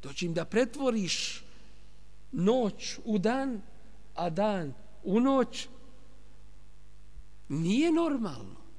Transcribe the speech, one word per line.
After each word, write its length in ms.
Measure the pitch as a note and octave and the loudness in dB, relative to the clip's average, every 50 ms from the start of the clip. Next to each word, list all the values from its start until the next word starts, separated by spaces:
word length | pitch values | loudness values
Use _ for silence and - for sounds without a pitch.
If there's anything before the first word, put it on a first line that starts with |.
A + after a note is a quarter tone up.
| - | -8
Doći 240 | C#3+ C#3 - F3+ | -6 -4 -2 -2
im 80 | F3 E3 | 0 0
da 100 | E3+ E3 | 0 -2
pretvoriš 1000 | - - A3 B3+ B3+ C4 D4+ C#4 C4 A#3 A3+ G3 D#3+ - - - - - - - - - - - - - - - - - - - - - - - - - | 2 4 4 4 4 2 0 2 2 2 2 2 2 0 0 0 -4 -4 -6 -8 -10 -10 -10 -10 -10 -10 -10 -10 -10 -10 -10 -10 -10 -10 -10 -10 -6 -2
noć 640 | D3+ F3 G3 A#3 C4 A#3+ G3+ - - - - - - - | 2 4 6 6 6 4 2 0 -2 -6 -6 -6 -6 -2
u 140 | A#3 G#3+ G#3+ | 2 2 4
dan, 440 | F3 A3 A#3+ C4+ C4+ C#4 B3 G3+ - - - - - - - - - - - | 4 4 2 2 2 0 -2 -4 -6 -8 -8 -10 -10 -10 -10 -10 -10 -8 -4
a 160 | - E3+ F3 | -2 -2 0
dan 440 | D#3+ E3 G3+ G#3+ G#3 F#3+ E3 C#3+ C3 - - - - - - | 2 4 4 4 4 2 0 -2 -4 -8 -10 -10 -10 -6 -2
u 160 | G#3 F#3 A3 | 4 4 6
noć, 480 | B3 C4+ C4+ C4+ B3 B3 - - - - - - - - - - - - - - - - - - - - - - - - - - - - - - - - - - - - - - - - | 6 8 8 6 4 4 0 -6 -6 -6 -8 -10 -10 -10 -10 -10 -10 -10 -10 -10 -10 -10 -10 -10 -10 -10 -10 -10 -10 -10 -10 -10 -10 -10 -10 -10 -10 -8 -8 -8 -8 -8 -10 -8 -6 -2
nije 440 | C#3 D3+ E3 E3+ G3+ B3+ D#4 E4+ D#4+ | 0 0 4 4 6 6 6 6 6
normalno. 680 | D#4+ E4+ E4 D4 C4 A3+ F#3+ C#3 B2 A#2+ F#2+ F#2+ - - - - | 6 4 4 2 2 0 -2 -4 -6 -8 -8 -8 -8 -8 -10 -10